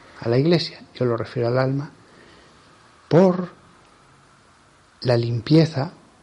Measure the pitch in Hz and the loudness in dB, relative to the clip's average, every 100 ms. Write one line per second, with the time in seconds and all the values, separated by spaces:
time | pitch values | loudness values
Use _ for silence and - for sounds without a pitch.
0 | - - 113 123 156 170 - - - - | -20 -10 -2 0 2 0 -2 -12 -18 -6
1 | 127 117 117 - 117 123 131 139 147 - | -4 -4 -6 -6 -2 -2 -2 -4 -8 -16
2 | _ - - - - - _ _ _ _ | _ -20 -20 -20 -20 -20 _ _ _ _
3 | _ 156 190 180 175 - - _ _ _ | _ 4 4 2 -6 -14 -20 _ _ _
4 | _ _ _ _ _ _ _ _ _ _ | _ _ _ _ _ _ _ _ _ _
5 | 123 120 117 120 - 156 156 127 160 - | -2 0 0 -4 2 2 2 -2 -8 -12
6 | - _ | -20 _